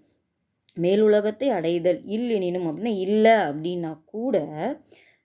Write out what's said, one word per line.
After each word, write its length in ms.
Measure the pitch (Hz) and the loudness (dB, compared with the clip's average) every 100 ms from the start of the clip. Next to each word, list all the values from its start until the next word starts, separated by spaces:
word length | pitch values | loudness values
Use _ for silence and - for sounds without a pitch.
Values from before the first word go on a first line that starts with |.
| _ _ _ _ _ _ _ - | _ _ _ _ _ _ _ -2
மேலுலகத்தை 640 | 170 202 214 208 208 214 277 | 2 4 4 4 2 -2 -2
அடைதல், 540 | 196 160 175 170 170 - | 0 0 0 0 0 -2
இல் 240 | 214 247 | -4 -2
எனினும் 380 | 214 180 180 170 | -2 -2 -2 -4
அப்படின்னா 300 | 156 226 196 | -4 -4 -4
இல்ல 560 | 185 214 220 220 160 | 0 4 6 4 2
அப்படின்னா 480 | 147 160 180 160 151 _ | -4 -6 -6 -6 -10 _
கூட 420 | 214 247 202 151 151 208 302 _ - _ _ | -8 -2 -2 -2 -6 -6 -6 _ -20 _ _